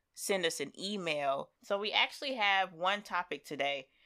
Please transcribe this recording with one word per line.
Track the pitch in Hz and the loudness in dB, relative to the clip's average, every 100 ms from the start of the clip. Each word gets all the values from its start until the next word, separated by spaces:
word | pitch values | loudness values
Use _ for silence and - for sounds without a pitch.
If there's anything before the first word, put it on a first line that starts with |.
| _ | _
send | - - 196 170 | -8 -2 2 0
us | - | 0
an | 143 - | -6 -6
email. | 190 208 170 147 143 139 - _ | -6 -4 -2 0 0 0 -4 _
So | - 202 | -4 -2
we | 208 | 2
actually | - 262 - 285 | 2 2 0 -6
have | 262 202 196 185 | 0 4 4 2
one | 165 185 202 | 0 0 0
topic | 208 180 180 147 | -2 -4 -4 -6
today, | - 143 139 143 - _ | -6 -2 0 -2 -6 _